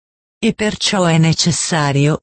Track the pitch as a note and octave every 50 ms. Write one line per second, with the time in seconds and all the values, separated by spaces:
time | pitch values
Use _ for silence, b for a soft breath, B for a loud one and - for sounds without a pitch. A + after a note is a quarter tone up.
0 | _ _ _ _ _ _ _ - - A3+ - - G#3 G#3+ G#3 - - - G#3+ G3
1 | F3+ E3 E3 E3 D#3+ D#3+ D#3 - - F3 - - - - F3 D#3 D3 C#3+ C#3 C#3
2 | C#3+ D3 D#3 -